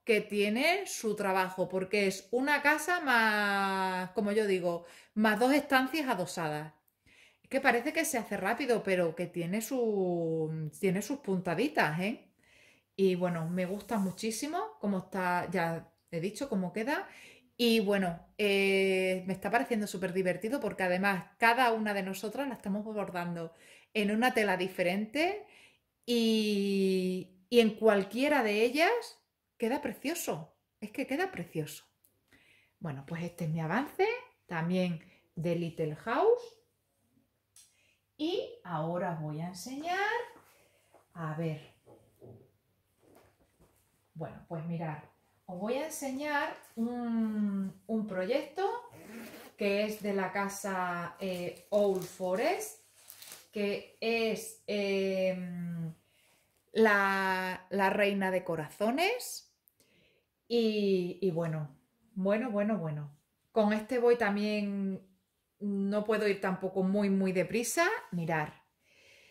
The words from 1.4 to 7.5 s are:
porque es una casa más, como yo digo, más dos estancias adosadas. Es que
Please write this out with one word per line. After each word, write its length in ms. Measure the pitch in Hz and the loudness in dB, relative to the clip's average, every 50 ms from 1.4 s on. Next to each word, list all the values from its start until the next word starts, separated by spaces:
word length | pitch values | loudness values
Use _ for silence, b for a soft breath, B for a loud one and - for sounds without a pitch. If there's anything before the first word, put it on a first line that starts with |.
| 185 180 - - 180 | 2 0 0 -2 -2
porque 400 | 180 185 185 185 185 208 208 196 | 0 0 -2 -2 0 0 2 2
es 220 | 190 190 - - - | 2 0 -2 -4 -2
una 300 | 233 247 269 294 294 285 | -2 0 2 2 2 4
casa 400 | 285 294 302 302 - 370 359 349 | 4 4 2 2 2 0 0 0
más, 1080 | 320 269 240 226 226 220 208 208 208 202 202 196 196 190 190 190 190 185 185 185 185 180 | 2 4 4 4 4 4 4 2 2 2 2 2 2 2 2 2 0 0 0 -2 -4 -4
como 200 | - 226 202 202 | -2 -2 0 2
yo 160 | 202 220 214 | 2 2 2
digo, 380 | 196 190 180 175 175 170 170 170 B B B B B B | 2 2 2 2 0 0 -2 -4 B B B B B B
más 240 | 214 220 220 214 | 2 2 4 4
dos 140 | 202 247 254 | 4 4 4
estancias 560 | 294 285 285 - 277 262 262 262 - 320 285 | 4 4 4 4 2 2 2 2 0 -2 -2
adosadas. 640 | 262 226 185 175 - - 180 165 151 151 151 156 156 - _ _ _ _ _ b b b b b b b b | 0 -2 -2 -4 -4 -4 -4 -4 -4 -4 -4 -6 -10 -14 _ _ _ _ _ b b b b b b b b
Es 80 | b | b
que 100 | - | -6